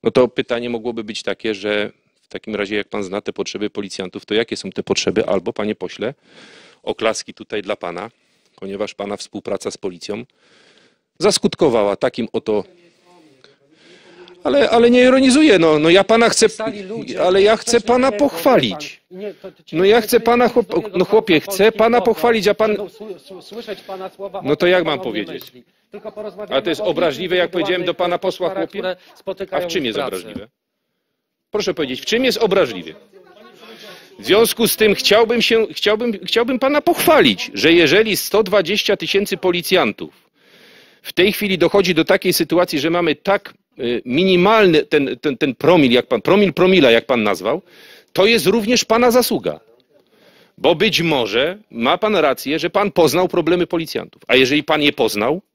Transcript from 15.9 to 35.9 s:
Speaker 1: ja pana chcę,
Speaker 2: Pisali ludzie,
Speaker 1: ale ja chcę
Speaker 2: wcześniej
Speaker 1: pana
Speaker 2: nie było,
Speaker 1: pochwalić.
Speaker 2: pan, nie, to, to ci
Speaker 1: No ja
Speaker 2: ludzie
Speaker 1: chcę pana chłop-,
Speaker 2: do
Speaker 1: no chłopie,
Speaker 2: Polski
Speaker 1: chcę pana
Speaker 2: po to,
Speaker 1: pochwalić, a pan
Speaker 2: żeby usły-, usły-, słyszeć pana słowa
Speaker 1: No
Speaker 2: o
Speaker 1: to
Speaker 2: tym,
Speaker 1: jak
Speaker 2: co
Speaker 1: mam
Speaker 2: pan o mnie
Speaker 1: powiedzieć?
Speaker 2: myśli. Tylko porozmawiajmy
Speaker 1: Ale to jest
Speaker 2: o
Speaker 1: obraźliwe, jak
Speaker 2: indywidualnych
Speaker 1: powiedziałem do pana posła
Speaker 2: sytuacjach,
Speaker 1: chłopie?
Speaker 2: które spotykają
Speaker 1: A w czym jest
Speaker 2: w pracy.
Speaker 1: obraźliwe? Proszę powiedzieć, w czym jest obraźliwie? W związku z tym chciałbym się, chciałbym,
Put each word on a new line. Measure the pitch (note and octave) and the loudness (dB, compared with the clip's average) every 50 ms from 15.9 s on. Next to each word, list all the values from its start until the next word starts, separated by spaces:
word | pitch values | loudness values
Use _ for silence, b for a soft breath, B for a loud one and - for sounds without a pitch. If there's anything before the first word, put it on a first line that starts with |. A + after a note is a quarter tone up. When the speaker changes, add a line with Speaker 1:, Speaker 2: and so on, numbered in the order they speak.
Speaker 1:
ja | E3+ G3 F#3+ | 4 4 4
pana | - A3+ A3+ A#3 A3 | 4 4 4 4 2
chcę, | - - A3+ G#3+ | 4 2 2 2
Speaker 2:
Pisali | - - A3 A3 G#3 G#3 | 0 -2 -8 -8 -8 -10
ludzie, | F#3+ F#3 A3 A#3 - - G#3+ F3+ | -12 -12 -12 -12 -10 -10 -6 0
Speaker 1:
ale | D#3 F#3 F#3+ G3 | 0 2 4 4
ja | G3 G#3 A3+ | 4 4 2
chcę | G#3 - - | 0 0 0
Speaker 2:
wcześniej | - A#3+ - - | 0 0 2 2
Speaker 1:
pana | A#3+ B3+ B3+ C4+ | 2 2 2 0
Speaker 2:
nie | C4 | 0
było, | - C#4+ C4+ | 0 -2 -2
Speaker 1:
pochwalić. | - - - C#4+ B3 F#3 C3+ A2 F#2+ D#3 - - - _ _ _ | -2 0 2 2 2 4 2 0 -4 -8 -12 -16 -16 _ _ _
Speaker 2:
pan, | F#3 F#3 | -18 -14
nie, | G#3 G#3 - | -14 -14 -14
to, | _ - F#3+ | _ -20 -20
to | - _ | -20 _
ci | _ - - | _ -8 -2
Speaker 1:
No | D#3 F#3 | 0 4
ja | G3 A3 | 4 4
Speaker 2:
ludzie | A#3+ A3 - | 4 2 2
Speaker 1:
chcę | B3 A#3 | 0 2
pana | A#3 A#3 A#3+ A#3+ B3 A3 | 4 4 4 4 4 4
chłop-, | - B3 G#3+ - - F3 A3 G#3+ | 2 0 0 0 -4 -4 -4 -4
Speaker 2:
do | F#3 F#3 | -2 -2
Speaker 1:
no | F3+ | 0
chłopie, | - G#3 A3 G#3+ G3+ E3+ D3 | 4 2 2 4 4 2 2
Speaker 2:
Polski | - - - | 2 -2 0
Speaker 1:
chcę | - G3 A3 | 2 2 2
pana | A3 G#3+ A3 A#3 A#3 A#3+ | 4 2 0 2 2 2
Speaker 2:
po | F#3 | 2
to, | A#3+ | 2
Speaker 1:
pochwalić, | A3 - - A#3+ A#3 A3+ F3+ G#3 | 0 2 0 0 0 2 0 0
a | G3+ | 0
pan | - A3 A3 | 2 0 0
Speaker 2:
żeby | G#3 F#3+ | 0 -4
usły-, | G#3 F3 - - G#3+ A3 F#3 | -6 -12 -14 -18 -16 -16 -16
usły-, | - _ - F#3+ F3 | -18 _ -20 -20 -20
słyszeć | E3 - G3+ A#3 A#3+ A3 G3 - | -20 -18 -18 -16 -14 -14 -14 -16
pana | - - F#3+ F#3 F#3+ F#3 | -14 -16 -14 -12 -14 -14
słowa | _ - G3 G3 F3+ G3 - | _ -14 -14 -12 -12 -8 -4
Speaker 1:
No | C3+ | -4
Speaker 2:
o | D3+ | -2
Speaker 1:
to | - | 0
Speaker 2:
tym, | F3 F3 | 2 2
Speaker 1:
jak | F#3 F3+ | 2 2
Speaker 2:
co | E3+ | 0
Speaker 1:
mam | D#3 D3+ - | 0 -4 -4
Speaker 2:
pan | F#3 F3 | -6 -6
o | |
mnie | G#2+ A2 G2+ | -6 -6 -8
Speaker 1:
powiedzieć? | - D#3 - - | -8 -12 -16 -16
Speaker 2:
myśli. | - _ B2 A#2 _ _ _ _ _ | -18 _ -20 _ _ _ _ _ _
Tylko | - G#3 - A3 | -20 -18 -18 -16
porozmawiajmy | - G#3 G#3+ G#3+ F3 F#3+ G#3 - - | -14 -12 -14 -14 -12 -14 -10 -4 -4
Speaker 1:
Ale | C3+ | -4
to | - F3 | -2 -2
jest | D#3+ - | -4 -2
Speaker 2:
o | G#3+ | -4
Speaker 1:
obraźliwe, | F#3+ D#3 D#3 F3 D#3+ C3+ C3 F#3 E3+ F3+ | -4 -2 -2 -2 -2 -2 -4 -6 -4 -2
jak | F3+ F3 E3 | -2 -2 -2
Speaker 2:
indywidualnych | F3 F3+ G3 | -4 -6 -4
Speaker 1:
powiedziałem | G3 F3+ F#3 E3+ | -2 -4 -4 -4
do | F3 E3+ | -6 -4
pana | - F3+ F3 F3 F3 | -2 -2 -2 -2 -2
posła | - F#3+ E3+ - F#3 E3 | -4 -6 -6 -4 -6 -6
Speaker 2:
sytuacjach, | F#3+ G3 E3 D#3+ | -4 -6 -8 -8
Speaker 1:
chłopie? | - G3+ | -8 -8
Speaker 2:
które | F#3 F#3 F3+ b b b b - | -8 -8 -8 b b b b -14
spotykają | _ G3 F#3 - G3 F#3 F#3+ D3+ F3+ | _ -12 -10 -10 -10 -6 -4 -6 -4
Speaker 1:
A | F3 | -4
w | |
czym | E3 F3+ C#3 | -4 -4 -4
jest | A#2 G#2 - | -4 -4 -4
Speaker 2:
w | |
pracy. | C#3 B2+ F#2+ | -6 -6 -6
Speaker 1:
obraźliwe? | F#2 F2 - G#2 - G2+ A2+ _ _ _ _ _ _ _ _ _ _ _ _ _ _ _ _ _ _ _ _ | -8 -10 -12 -14 -16 -16 _ _ _ _ _ _ _ _ _ _ _ _ _ _ _ _ _ _ _ _ _
Proszę | - G#3 G#3 G3 E3+ | -6 -4 -4 -4 -4
powiedzieć, | - D#3 B2+ C3 B2 | -4 -4 -6 -6 -8
w | - | -4
czym | - G#3+ A#3 C4 | -2 -2 0 0
jest | B3+ G#3 - | 0 0 0
obraźliwie? | A3+ G3+ F#3+ G3 E3 B2 G#2+ F2+ E2+ E2 D#2 - _ _ _ - _ _ - - - - - B B B A3+ B B B B B B B B - | 0 2 2 2 2 0 -2 -10 -12 -14 -18 -18 _ _ _ -20 _ _ -20 -20 -20 -20 -20 B B B -20 B B B B B B B B -14
W | - | -2
związku | - F#3 G#3+ A#3 - - - A#3 G3 | 0 2 2 2 2 0 -2 -2 -2
z | - | 0
tym | - A3 G#3+ G3 | 2 2 2 2
chciałbym | - - - G3+ A3 A#3 G#3+ A#3+ A#3 | 0 2 2 4 4 4 2 0 0
się, | - - A#3+ A3+ A3 - | 0 2 2 0 0 -2
chciałbym, | D3+ - - G3+ | -4 -4 0 0